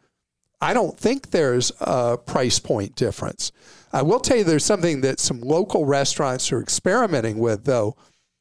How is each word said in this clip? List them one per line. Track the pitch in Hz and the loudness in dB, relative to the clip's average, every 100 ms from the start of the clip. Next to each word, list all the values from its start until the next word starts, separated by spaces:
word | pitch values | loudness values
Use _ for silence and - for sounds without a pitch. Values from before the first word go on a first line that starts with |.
| _ _ _ _ _ - | _ _ _ _ _ -6
I | 151 | -2
don't | 233 170 - | 0 0 0
think | 208 269 - | -2 -2 -2
there's | 175 139 123 127 - | 0 2 2 -2 -4
a | - 127 117 120 | -2 0 0 -2
price | - 151 127 - | -2 -2 0 -2
point | - 117 98 | -2 -4 -2
difference. | - 117 - - - - _ - - - | -2 -4 -4 -10 -8 -10 _ -20 -20 -6
I | 139 | -2
will | 147 240 | 2 2
tell | - 247 | 2 2
you | |
there's | 175 151 | 4 2
something | - 202 170 139 | 2 2 2 0
that | 131 - | 0 0
some | - 127 | -4 -4
local | 123 160 202 196 143 | 0 0 2 0 2
restaurants | 139 135 - 139 127 - | 2 0 0 -2 -2 -2
are | 120 | -4
experimenting | 107 - - 226 220 143 110 107 | -4 -4 0 2 2 0 -2 0
with, | 117 107 | 0 0
though, | 139 120 107 - _ _ _ _ | 0 0 0 -6 _ _ _ _